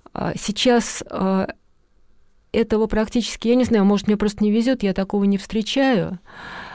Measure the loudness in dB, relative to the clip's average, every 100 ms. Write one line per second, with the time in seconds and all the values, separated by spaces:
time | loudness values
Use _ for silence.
0 | -16 -8 -6 -6 -6 0 2 2 2 -6
1 | -10 -4 0 0 -2 -8 _ _ _ _
2 | _ -20 _ _ _ -2 0 0 0 0
3 | 0 0 -2 -4 2 2 4 4 4 4
4 | 2 0 0 0 0 2 2 0 0 -2
5 | -2 0 0 0 -2 -4 -2 0 2 2
6 | 0 -6 -14 -20 -16 -16 -16